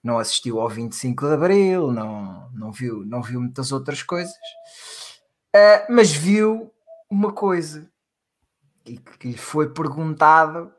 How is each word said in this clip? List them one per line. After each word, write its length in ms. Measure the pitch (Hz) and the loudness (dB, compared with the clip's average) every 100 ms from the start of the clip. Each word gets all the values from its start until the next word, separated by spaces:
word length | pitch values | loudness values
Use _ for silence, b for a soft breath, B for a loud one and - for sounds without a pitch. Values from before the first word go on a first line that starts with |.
não 160 | 120 117 | -2 -4
assistiu 400 | 107 - 123 113 | -2 -6 -4 -4
ao 100 | 113 | -4
vinte 240 | 110 117 | -6 -10
e 40 | - | -6
cinco 280 | 127 123 | -6 -4
de 100 | 143 | -2
Abril, 580 | 151 175 202 190 185 147 | 0 4 4 4 2 -2
não, 580 | 117 110 104 98 92 - | -4 -6 -10 -12 -14 -16
não 200 | 110 107 | -14 -14
viu, 320 | 104 127 107 101 | -10 -10 -8 -10
não 160 | 123 | -10
viu 180 | 113 123 | -8 -6
muitas 300 | 123 123 135 | -8 -8 -6
outras 320 | 135 135 143 | -6 -6 -10
coisas, 320 | - 175 175 - - - B B B B B B _ _ _ | -8 -8 -8 -14 -20 -20 B B B B B B _ _ _
eh, 320 | 202 208 208 - | 8 8 8 6
mas 220 | 240 214 | 4 4
viu 640 | 147 170 208 214 220 226 _ _ - _ | 4 2 4 2 0 -8 _ _ -20 _
uma 240 | 202 202 | -2 -2
coisa 560 | 208 196 180 156 151 165 _ _ _ _ _ _ _ _ _ | 0 0 0 -4 -12 -20 _ _ _ _ _ _ _ _ _
e 140 | - 117 | -20 -20
que, 200 | - - | -20 -14
que 100 | 127 | -12
lhe 100 | 117 | -10
foi 340 | - 151 151 | -6 -2 -2
perguntado 1000 | - 156 143 160 151 156 160 156 165 175 | -4 -6 -6 -8 2 6 6 4 -4 -14